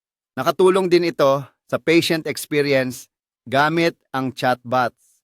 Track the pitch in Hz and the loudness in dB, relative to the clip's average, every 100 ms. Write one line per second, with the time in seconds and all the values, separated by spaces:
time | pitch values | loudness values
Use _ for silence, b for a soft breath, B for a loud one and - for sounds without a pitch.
0 | _ _ _ - 165 170 185 190 190 175 | _ _ _ -6 -4 2 4 4 2 2
1 | 170 160 139 139 131 _ _ 127 - 165 | 2 0 2 0 -4 _ _ -4 0 2
2 | 156 165 156 131 - 147 143 135 127 123 | 2 -2 -4 -10 -4 -2 0 0 -2 -8
3 | - _ _ _ - 135 151 165 165 - | -18 _ _ _ -4 0 0 0 -2 -4
4 | _ 135 131 - 127 123 120 127 120 - | _ -6 -6 -4 -2 -2 -2 -2 -2 -6
5 | _ _ | _ _